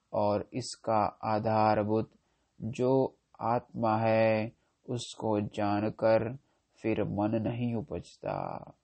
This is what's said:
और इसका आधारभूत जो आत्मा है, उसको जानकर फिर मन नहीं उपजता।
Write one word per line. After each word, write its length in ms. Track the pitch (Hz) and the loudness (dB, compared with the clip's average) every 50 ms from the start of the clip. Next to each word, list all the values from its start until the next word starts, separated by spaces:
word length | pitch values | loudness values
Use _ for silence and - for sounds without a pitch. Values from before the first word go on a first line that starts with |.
| _ _ - | _ _ -2
और 360 | - 104 104 101 104 - - - | 0 0 2 0 -2 -4 -4 -8
इसका 500 | 127 117 - - - - 117 110 107 104 - - _ - | -8 -8 -8 -12 -8 -4 0 2 2 2 0 -2 _ -4
आधारभूत 880 | 110 110 107 113 113 110 110 110 110 107 107 104 104 110 110 113 - _ _ _ _ _ _ _ _ _ _ | -2 -2 0 0 2 2 4 4 4 4 2 2 2 0 0 0 -4 _ _ _ _ _ _ _ _ _ _
जो 560 | - 110 - - 127 127 135 135 131 - - _ _ _ _ - | -10 -8 -4 -2 0 2 4 2 2 0 -4 _ _ _ _ -6
आत्मा 560 | 110 113 120 123 - _ - - 117 110 110 | -4 -2 -2 -2 -4 _ -6 -2 0 0 2
है, 540 | 110 113 113 110 110 113 110 110 110 107 117 - _ _ _ _ _ _ - | 2 2 2 4 4 4 4 4 2 0 -4 -8 _ _ _ _ _ _ -8
उसको 520 | 123 120 - - - - - 110 107 104 | -8 -8 -8 -10 -12 -6 -4 -2 0 0
जानकर 960 | 104 104 - - 104 101 104 104 107 110 - - 110 110 113 110 113 113 131 135 _ _ _ _ _ _ _ _ | -2 -4 -4 -2 -2 0 0 0 0 -2 -2 2 4 4 4 4 2 -2 -6 -10 _ _ _ _ _ _ _ _
फिर 220 | - 110 110 107 104 | -2 -2 0 0 0
मन 320 | 110 104 101 104 107 113 | -2 -2 -2 0 0 0
नहीं 400 | 113 110 113 120 120 123 120 117 | 0 -2 -2 -4 -2 -2 -2 -2
उपजता। 600 | 113 - - 87 87 - - - _ - 50 50 50 50 50 - - - - - _ | -4 -6 -6 -8 -10 -10 -12 -20 _ -6 -6 -4 -4 -4 -6 -8 -10 -14 -16 -20 _